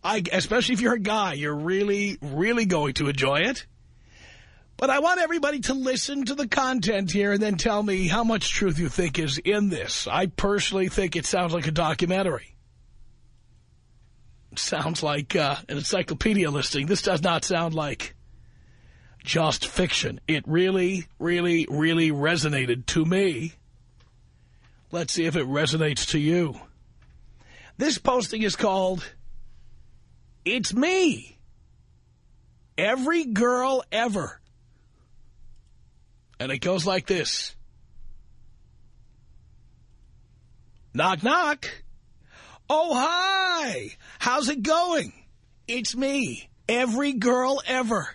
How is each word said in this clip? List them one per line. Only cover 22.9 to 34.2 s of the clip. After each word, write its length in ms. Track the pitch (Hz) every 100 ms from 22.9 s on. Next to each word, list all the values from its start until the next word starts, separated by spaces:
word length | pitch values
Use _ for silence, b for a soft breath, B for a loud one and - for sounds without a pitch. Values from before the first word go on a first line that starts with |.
| 170
me. 500 | 160 185 196 131 165 - - - - - - _ - b b b b b b
Let's 220 | 170 165
see 100 | -
if 100 | 165
it 120 | 160 131
resonates 640 | 139 151 156 156 139 -
to 80 | 156
you. 420 | 147 175 160 123 - - - - - - - B B B B -
This 200 | 294 262
posting 440 | - 254 214 220
is 120 | 214
called... 500 | - 214 190 185 185 - - - - - - - - - - - - - -
It's 280 | - 240 202
Me. 680 | 208 302 370 349 220 - - - - - - - - _ _ _ - _ - _ -
Every 480 | 190 254 262 339
Girl 580 | 285 202 240 247 254 262 -
Ever. 500 | 214 240 202